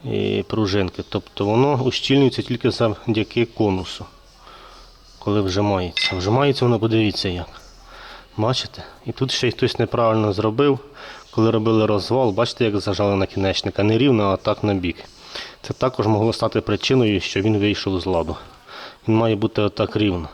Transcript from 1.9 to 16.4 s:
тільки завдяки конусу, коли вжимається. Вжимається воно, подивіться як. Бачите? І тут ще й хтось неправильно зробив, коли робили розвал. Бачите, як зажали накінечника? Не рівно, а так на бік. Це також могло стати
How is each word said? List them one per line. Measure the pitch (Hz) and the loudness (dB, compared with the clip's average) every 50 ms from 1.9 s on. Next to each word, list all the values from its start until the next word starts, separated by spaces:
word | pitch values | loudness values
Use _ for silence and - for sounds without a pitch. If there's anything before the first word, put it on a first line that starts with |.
| 120 - - - 135 139 139 127 - - | -2 -2 0 2 4 4 4 4 2 0
тільки | 107 - 127 117 - 123 | -4 -4 -6 -2 0 -2
завдяки | 107 - 127 113 104 - - - 113 110 107 - - 120 117 | 0 2 0 0 0 -2 -4 -2 0 0 -2 -2 0 -2 -2
конусу, | 113 - - 113 104 95 92 90 - - - - - - - - - - - - - - - - - - - - - - - - - - - | -2 0 0 0 2 2 0 -2 -6 -10 -12 -14 -16 -18 -20 -20 -20 -20 -20 -20 -20 -20 -20 -20 -20 -20 -20 -20 -20 -20 -20 -20 -20 -20 -8
коли | - - 101 107 | -4 0 0 0
вжимається. | 98 95 90 98 104 104 101 95 90 90 85 - - - - | 0 0 0 0 0 2 2 0 -2 -4 -4 -4 -4 -2 -2
Вжимається | 92 90 98 110 127 143 143 131 - 127 | -2 0 0 2 2 4 2 2 2 2
воно, | 123 120 107 | 2 2 2
подивіться | 104 113 110 113 110 104 95 - - 101 | 2 2 2 2 2 2 0 -2 -4 -4
як. | 90 87 85 - - - - - - - - - - - - - - - - - - - | -4 -4 -8 -10 -14 -20 -20 -20 -20 -20 -20 -20 -20 -20 -20 -20 -20 -20 -20 -16 -6 -2
Бачите? | 110 113 131 - - - - - - - - - - | -2 0 0 -2 -4 -8 -12 -16 -18 -18 -18 -16 -12
І | - | -12
тут | 117 - 135 131 | -4 -4 -4 -4
ще | - - - 123 | -2 -2 -2 -2
й | |
хтось | - - - - - - | 0 0 -2 -2 0 0
неправильно | - 107 - 117 117 113 110 110 107 107 98 | -2 0 0 0 2 2 2 2 2 0 0
зробив, | 92 107 110 110 120 143 147 139 131 - - - - - - - - - - | 0 0 -2 2 2 2 2 2 0 -2 -14 -20 -20 -18 -18 -18 -20 -20 -8
коли | - - 110 113 | 0 2 2 4
робили | 110 113 107 113 110 110 107 | 4 2 2 2 2 2 2
розвал. | 104 107 101 87 - 120 131 131 117 | 2 0 0 0 0 0 0 2 0
Бачите, | 98 101 120 117 - - 123 | 2 0 -2 -2 0 0 0
як | 110 104 101 | 0 0 -2
зажали | - - 98 90 104 101 101 | -2 -2 -2 0 2 2 2
накінечника? | 98 98 - - - 95 95 92 - - 104 - - 98 | 2 0 -2 -2 -2 -2 0 0 -2 -4 -4 -2 0 2
Не | 107 110 113 | 2 2 4
рівно, | 127 143 135 110 104 98 | 4 4 4 4 2 2
а | 95 92 | 0 0
так | - - 104 - - | 0 -2 -2 0 0
на | 107 101 | 0 0
бік. | 95 90 87 85 - - - - - - - - - - - - - | 0 -2 -4 -6 -8 -12 -20 -20 -20 -20 -16 -14 -14 -14 -14 -18 -18
Це | _ - 131 | _ -10 -6
також | - - 131 127 - 110 104 | -2 -2 -2 0 0 0 2
могло | 110 101 110 113 110 | 2 2 2 0 0
стати | - | 0